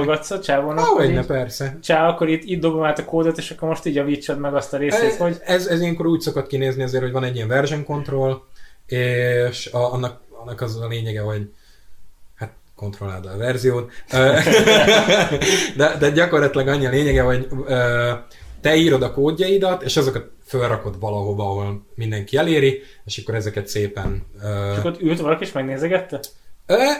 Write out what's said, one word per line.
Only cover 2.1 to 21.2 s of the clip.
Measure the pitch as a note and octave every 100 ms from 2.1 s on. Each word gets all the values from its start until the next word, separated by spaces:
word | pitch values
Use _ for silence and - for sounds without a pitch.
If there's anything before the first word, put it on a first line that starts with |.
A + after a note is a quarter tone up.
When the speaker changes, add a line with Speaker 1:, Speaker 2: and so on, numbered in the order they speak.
| E3+ D#3+
Speaker 1:
itt, | D#3+
itt | - F3
dobom | E3 D#3+
át | D#3 D3+
a | -
kódot, | E3 E3 D#3+
és | -
akkor | E3 D#3+
most | D#3+ E3+
így | C#3+
javítsad | C#3+ C#3+ - C#3
meg | C#3+
azt | C#3 -
a | C#3
részét, | C#3+ G#3+
Speaker 2:
Ez, | A#3+ -
Speaker 1:
hogy" | F3 E3+ -
Speaker 2:
ez, | F3+ F3+
ez | E3+
ilyenkor | E3+ E3 E3
úgy | E3
szokott | D#3+ C#3 -
kinézni | C3+ C3+ C3
azért, | B2+ C3
hogy | B2+
van | B2+
egy | B2+ A#2+
ilyen | A2
version | C3 C#3+ D3+ C#3+
control, | D3 C#3 C3+ C3+ C3 - - - - -
és | B2 B2 B2 B2 B2 B2 B2 -
a, | B2 B2
annak, | B2+ B2 - - -
annak | A#2 A#2+
az | A#2+ A2+
a | A2+
lényege, | A#2 A2+ G#2+
hogy | G#2 G#2+ G2+ - - - - - - - - -
hát | A2 - _ -
kontrolláld | G2+ G2 G2 F#2 F#2
a | G2
verziót. | A#2+ C3 B2+ A#2+ A#2+ - -
Ö, | B2+
<laughs> | C3 B2+ C3 A3 G#3+ G#3+ G3+ A3 - G3+ F3 D3 - F#3 - B2+
de, | D3 D3
de | D3
gyakorlatilag | D3 F3 D#3+ C#3+ C#3 C3+
annyi | C#3+ C3
a |
lényege, | C3 D3 C3
hogy, | B2+ B2+ C3 C3 C3+
ö, | B2+ B2 A#2+ A#2+ A#2+ - - - -
te | D3+ D#3
írod | E3 C3+
a | B2
kódjaidat, | - C#3+ D#3+ F#3 G3 F#3 F3+
és | C3 -
azokat | C3+ B2 - - -
fölrakod | B2+ A#2+ A2 G#2+ F#2+
valahova, | G#2 G#2